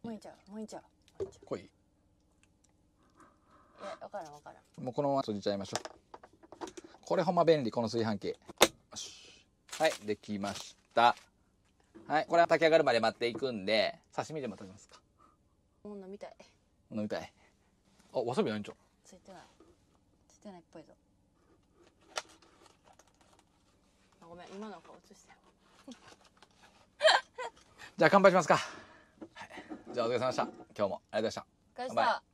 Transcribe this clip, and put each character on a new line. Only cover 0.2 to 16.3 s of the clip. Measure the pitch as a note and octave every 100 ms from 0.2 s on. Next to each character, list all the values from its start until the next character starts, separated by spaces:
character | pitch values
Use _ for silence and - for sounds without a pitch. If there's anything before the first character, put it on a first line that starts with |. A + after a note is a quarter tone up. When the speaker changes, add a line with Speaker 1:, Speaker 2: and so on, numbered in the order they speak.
| E3+
Speaker 1:
ゃ | - -
う？ |
も | G#3+
う |
い |
い |
ん | G#3+
ち |
ゃ | C4+
う？ | _ _ _ _
も | -
う |
い |
い |
ん |
ち |
ゃ | -
う？ |
Speaker 2:
濃 | - G#2
い？ |
Speaker 1:
い | F#2+ _ _ _ _ _ _ _ _ _ _ _ _ _ _ _ - _ _ - _ -
や、 | G3+ -
わ | -
か | G#3
ら | D#3
ん、 |
わ | D3
か | -
ら |
ん。 | - _ -
Speaker 2:
も | C3
う |
こ | -
の | C#3+
ま |
ま | C#3
閉 | C3
じ | G#2
ち | G2+
ゃ |
い | G2+
ま |
し | F#2+
ょ | -
う。 | - - _ - - _ - - - - - -
こ | -
れ | F3
ほ | E3
ん |
ま | F3+
便 | D#3+ D#3
利、 | A#2
こ | A#2+
の | A2+
炊 | A#2
飯 | A2 G#2
器。 | F2+
よ | - - - - - _
し。 | - - - - - _ _ - -
は | D#3
い、 | -
で | G#2
き | G#2 - G2+
ま | G2+
し | G2 - - _
た。 | - A#2+ - - _ _ _ _ _ _ - -
は | D3
い、 |
こ | - E3+
れ |
は | E3+
炊 | D#3+
き |
上 | D#3+
が | D#3+
る |
ま | C#3+
で | A#2
待 | A2+
っ | -
て | A#2+
い |
く | A2+ C3+
ん | A2+ F#2+
で、 | G#2+ F#2 - _
刺 | - C3
身 | D#3
で | B2
も |
食 | F#2+
べ | F#2+
ま | G#2
す | -
か？ | - _ _ _ _ _ _ _ _
Speaker 1:
も | G#3
う | G3+
飲 | F#3+
み | G3+
た |
い。 | F3